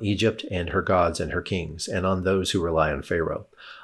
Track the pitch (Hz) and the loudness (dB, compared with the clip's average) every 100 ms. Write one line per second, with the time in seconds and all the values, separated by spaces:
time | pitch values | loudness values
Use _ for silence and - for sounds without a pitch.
0 | 104 98 110 - - 90 85 95 90 92 | 0 2 2 0 -4 -4 0 -2 2 4
1 | 85 80 78 85 - 95 82 78 - 95 | 4 2 -4 -4 -4 -4 -4 -8 -4 -2
2 | 92 95 92 95 92 98 85 80 78 71 | 0 0 2 2 2 0 2 2 2 0
3 | - 85 80 - - _ - - | -2 0 0 -4 -10 _ -20 -20